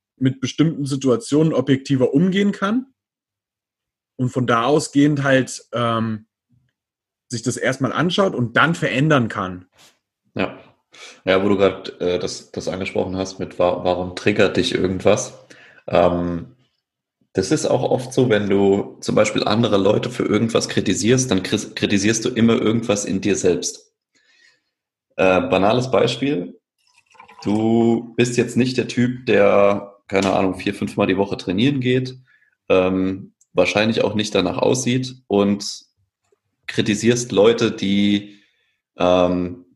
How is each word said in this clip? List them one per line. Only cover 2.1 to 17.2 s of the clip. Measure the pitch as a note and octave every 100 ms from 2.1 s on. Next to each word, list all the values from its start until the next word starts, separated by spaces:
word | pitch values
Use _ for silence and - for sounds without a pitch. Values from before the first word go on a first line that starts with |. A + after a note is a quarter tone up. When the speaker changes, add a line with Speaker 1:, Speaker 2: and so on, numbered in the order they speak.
Speaker 1:
umgehen | C#3 F#3 F#3 G#3
kann | G3 G3 A#3+ C4 _ _ _ _ _ _ _ _ _ _ _ _ -
und | B2+
von | C3+ A#2+
da | A#2 B2
ausgehend | D#3 - C#3 D3 C#3+
halt, | C#3 C3 A#2 - -
ähm, | A#2+ A#2 A2+ A2+ G#2+ - _ _ _ _ _ _ _ _ _ -
sich | A#2+
das | B2+ -
erstmal | A#2 C3 B2+
anschaut | - E3+ F3 F#3+ A2+
und | A#2 A#2
dann | C#3+ E3+
verändern | D3 A#2 D#3 C#3+ A2
kann. | G#2 F#2 F2+ - _ - _ _ _ _ -
Speaker 2:
Ja. | F#2+ - - _ _ - - - F#2
Ja, | F#2+
wo | G2+
du | G2
grad, | F#2+ F2+ - -
äh, | F2 F2+
das, | F#2 - -
das | - -
angesprochen | F#2 F#2+ G#2 F#2+ F#2
hast | F#2+ -
mit | F2 -
wa-, | F2+ F2
warum | F2+ F2+ F2+ -
triggert | G#2+ G#2 F#2 -
dich | - -
irgendwas? | F#2 F#2 G2 A2 - - - - - - -
Ähm, | F2+ F2 F2 F2 E2+ E2 _ _ _ _ _ _ _